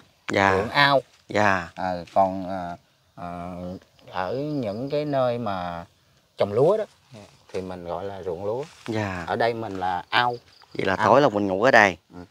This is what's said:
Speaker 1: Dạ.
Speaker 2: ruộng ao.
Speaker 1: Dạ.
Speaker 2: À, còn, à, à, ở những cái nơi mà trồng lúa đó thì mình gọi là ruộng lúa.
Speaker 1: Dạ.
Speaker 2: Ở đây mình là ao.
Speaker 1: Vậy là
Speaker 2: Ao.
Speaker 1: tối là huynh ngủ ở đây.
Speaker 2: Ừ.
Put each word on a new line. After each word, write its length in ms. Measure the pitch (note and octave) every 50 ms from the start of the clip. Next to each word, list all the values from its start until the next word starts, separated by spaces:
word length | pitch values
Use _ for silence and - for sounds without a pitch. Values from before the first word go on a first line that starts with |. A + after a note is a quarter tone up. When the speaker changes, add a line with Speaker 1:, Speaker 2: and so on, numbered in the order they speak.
| - _ _ _ _ -
Speaker 1:
Dạ. 260 | G#2 G2+ G2 G2 F#2+
Speaker 2:
ruộng 120 | F#2+ G#2 B2
ao. 320 | C#3+ C#3+ C#3+ C#3+ C#3 C3 - _ _ _ _ -
Speaker 1:
Dạ. 400 | G#2 G#2 G#2+ G2+ F#2+ F2+ E2+ E2+ -
Speaker 2:
À, 180 | F2+ F#2 F#2 F2+ F2 E2+ - -
còn, 340 | G2+ G2 F#2+ F#2+ F#2+ F#2 F2+
à, 260 | F#2+ F#2 F2 F2 F2 - _ _ _ _ _ _ _
à, 360 | A2+ F#2 F2 F2 F2 F2 F2+ F2+ F2 F2+ F2+ F#2 F#2 - _ _ _ _ -
ở 240 | - F#2 F#2 F2+ A2+
những 540 | C3 D3 D3+ D3+ C#3 A#2+ G2+ G2 A2+ C3+ C#3
cái 140 | D3+ D3 D3+
nơi 340 | D3 C#3 C3+ B2+ B2 A#2+ A#2+
mà 460 | A#2+ G#2 G2 F#2 F2 F2 E2+ E2+ F2 - _ _ _ _ _ _ _ _ _ -
trồng 140 | A2 G2+
lúa 240 | G2+ A#2 C#3 F3 G#3+
đó 80 | A3 G3+ - _ _ _ _ B2 G#2+ G2+ - _ _ _ _
thì 80 | - F#2+
mình 240 | F#2 F#2 F2+ F2+ F2
gọi 200 | E2+ E2+ E2+ G2
là 180 | G2 G2 F#2+
ruộng 220 | E2+ F#2 E2 F2 G2
lúa. 200 | G#2 A2+ C3 D3+ - - - - -
Speaker 1:
Dạ. 360 | A2 A2 G#2 G2 F#2 F2+ E2
Speaker 2:
Ở 100 | E2 F#2+
đây 180 | A2+ A#2 A#2 A#2
mình 220 | A2+ A2+ G#2 F#2+ F#2
là 240 | F2+ F#2 F2+ F2 - _
ao. 280 | - A#2+ B2 B2 B2 A#2+ - _ _ _ _ _ -
Speaker 1:
Vậy 120 | - -
là 80 | G2 F#2
Speaker 2:
Ao. 120 | F#2 A2 G2+
Speaker 1:
tối 120 | A2+ C#3
là 80 | D3 B2
huynh 140 | G2+ G2+ G#2
ngủ 160 | G2 F#2 F#2+
ở 80 | A2+ C3+
đây. 260 | C3+ A2+ G#2 F#2+ F2 - _ _ E2+
Speaker 2:
Ừ. 60 | F2+ F2+ -